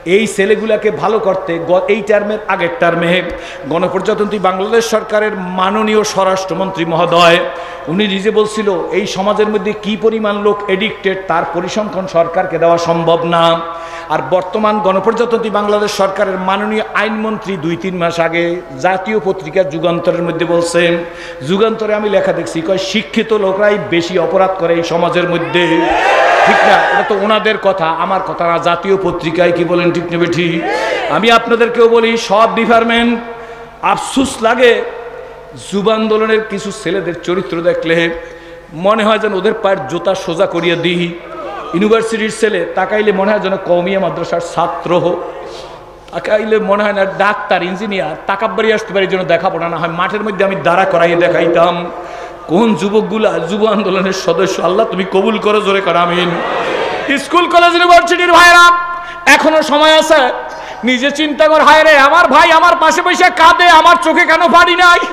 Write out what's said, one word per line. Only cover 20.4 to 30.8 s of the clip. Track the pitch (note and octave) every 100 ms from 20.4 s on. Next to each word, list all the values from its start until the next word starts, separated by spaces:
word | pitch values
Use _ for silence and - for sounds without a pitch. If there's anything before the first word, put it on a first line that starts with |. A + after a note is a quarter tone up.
| E3+
বলছেন, | E3+ E3+ E3+ E3+ E3+ - - - - C3+
যুগান্তরে | G3 A3 A3 G#3+
আমি | G#3 G#3+
লেখা | F#3+ F3+
দেখছি, | E3+ D#3+ E3
কয়, | D#3+ F#3
"শিক্ষিত | - A3 - - G#3+
লোকরাই | G#3+ F#3+ F#3+ G#3 G#3 D3+
বেশি | E3+ E3+ F3+
অপরাধ | E3 F#3 F#3+ F#3
করে | E3+
এই | E3+
সমাজের | E3+ E3+ F3 F3 F3
মধ্যে।" | E3+ E3 F3 E3+ E3+ E3+ D3+ - - - - -
ঠিক | -
না? | A3
এটা | G3 - G3+ G3+
তো | G3+
ওনাদের | G3+ G#3+ G3+ G3+
কথা, | G3 F#3+ D#3+
আমার | E3 F3+ F#3+ F#3
কথা | D#3 E3+
না, | E3+
জাতীয় | F3 E3+ F#3+ F#3+
পত্রিকায়, | F3+ F3 D#3 E3+ F3
কি | E3+
বলেন | E3+ F3 F3
ঠিক | E3+ E3
নেবে | E3+ E3+
ঠিক? | D3 F3 E3+ F#4+ A#4